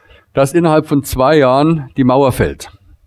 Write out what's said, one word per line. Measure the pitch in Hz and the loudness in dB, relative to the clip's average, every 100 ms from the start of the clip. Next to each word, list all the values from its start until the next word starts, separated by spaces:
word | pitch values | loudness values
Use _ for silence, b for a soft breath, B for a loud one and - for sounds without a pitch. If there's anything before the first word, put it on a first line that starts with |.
| b b b | b b b
dass | - 135 | -2 0
innerhalb | 170 170 156 151 | 0 2 0 0
von | 143 | -4
zwei | - 127 131 156 | -4 -2 0 2
Jahren | 131 131 151 165 131 - | 2 2 0 -2 -4 -2
die | |
Mauer | 127 127 139 | 0 2 0
fällt. | - 87 71 - - _ - | 0 -4 -6 -16 -20 _ -20